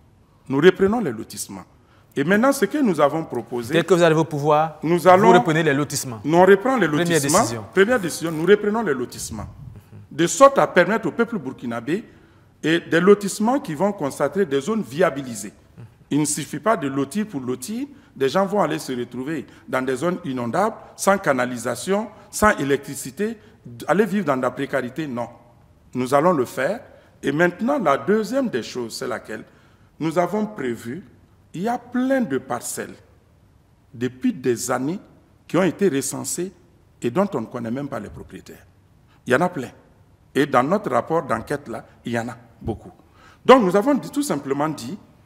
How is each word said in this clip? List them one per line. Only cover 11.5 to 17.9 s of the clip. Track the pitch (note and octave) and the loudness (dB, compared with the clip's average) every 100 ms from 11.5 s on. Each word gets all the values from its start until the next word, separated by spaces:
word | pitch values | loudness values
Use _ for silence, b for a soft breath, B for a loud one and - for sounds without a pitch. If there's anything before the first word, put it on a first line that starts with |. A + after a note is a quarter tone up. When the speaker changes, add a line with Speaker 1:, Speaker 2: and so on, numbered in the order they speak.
| A#2+ B2 A2+ A#2 F#3+ - b b b b b | -10 -8 -8 -4 -6 -6 b b b b b
Speaker 1:
et | D3+ E3 | -2 0
des | - D#3+ | 2 4
lotissements | F#3 G3+ G3 - G#3+ C#4 | 6 6 2 -2 0 0
qui | A3 | -2
vont | D3 G3+ | -2 -2
consacrer | G3 C#3+ - C#3+ F#3+ F3+ | 0 -4 -2 -2 0 0
des | C#3 | 0
zones | C3+ A3 | -2 -4
viabilisées. | C3 C#3 F3 C#3 C3 A2+ G3+ - - - - _ - | -4 0 0 0 -8 -10 -12 -16 -20 -20 -20 _ -2
Il | C#3+ | 0
ne | |
suffit | D3 - C#3+ D3 | 0 -2 -6 -4
pas | A3 A3+ | 0 0
de | C#3+ | -2
lotir | C#3 C#3 G#3 G#3+ | -4 -4 -4 -6
pour | C#3+ | -6
lotir. | B2 B2+ - A3+ C#4+ | -6 -6 -8 -8 -10